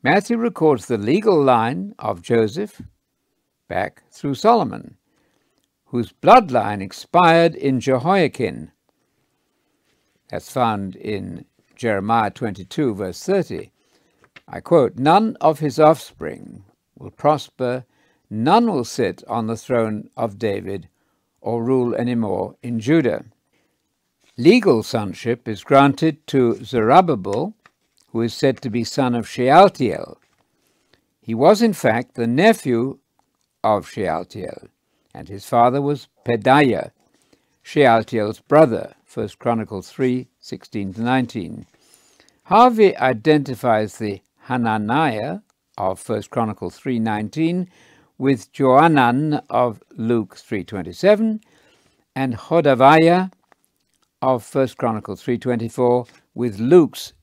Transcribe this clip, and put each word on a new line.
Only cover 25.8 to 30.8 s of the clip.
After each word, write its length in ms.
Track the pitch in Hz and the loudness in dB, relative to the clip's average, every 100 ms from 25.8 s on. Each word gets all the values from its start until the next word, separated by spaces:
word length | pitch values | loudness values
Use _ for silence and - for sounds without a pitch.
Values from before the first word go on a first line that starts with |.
| 139 139 160 147 - | 4 2 -2 -4 -4
to 360 | 139 120 - | 0 0 0
Zerubbabel, 920 | 110 123 110 156 180 127 95 101 180 - _ _ _ _ _ | -4 -2 4 4 4 -4 -4 -6 -6 -10 _ _ _ _ _
who 100 | 113 | -4
is 120 | 117 | -4
said 280 | - 139 120 | 0 -2 -2
to 80 | 123 | -6
be 140 | 117 | -6
son 320 | 110 - 127 120 | -6 -4 -2 -4
of 120 | 110 | -8
Shealtiel. 920 | - 123 156 196 - 120 80 - - _ _ _ _ _ _ | -4 4 6 6 4 -4 -4 -12 -20 _ _ _ _ _ _